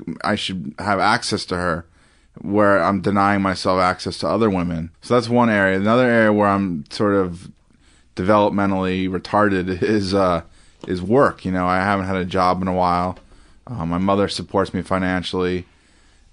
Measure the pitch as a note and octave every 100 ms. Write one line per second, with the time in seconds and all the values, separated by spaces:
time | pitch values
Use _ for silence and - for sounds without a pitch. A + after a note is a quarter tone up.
0 | - - D#2+ G#2+ - G2 - - G2 G2
1 | G2 A#2 - G2+ - F2 F2 E2 - _
2 | _ _ _ - - G2+ G#2 G2 F2 G2
3 | G2+ G2+ G2 G2+ F#2+ F2+ G2 F#2 F2+ F2+
4 | F#2+ - D#2+ G2+ A2+ F#2 F2 E2+ E2+ -
5 | - B2 A2+ A#2+ A#2 G#2 F#2+ F#2+ G#2 A#2+
6 | B2+ A#2 A2 G#2 G2+ G2 G2 E2 C#2+ -
7 | G#2 G2+ F#2 F2 - - _ _ _ _
8 | _ - F#2 G#2+ G#2 G2+ G2 F#2+ F#2 F#2
9 | F#2 F2+ - G#2 G#2 F#2+ F2+ F#2 G#2 A2
10 | F#2+ G2 F#2 E2+ - - _ _ - F2+
11 | F#2 B2+ A2+ - F#2 F#2 F2+ F#2 G2 G2
12 | F#2 F#2+ F2+ F#2 F2+ F#2 F#2 F#2 F2 F2
13 | F2+ F2+ - - - - - A2+ E2+ F2
14 | F#2+ G2 F#2+ - F2 G2 F#2 F#2 E2+ F#2+
15 | F#2 F#2 E2+ F#2 F2+ F2+ - _ _ _
16 | _ _ _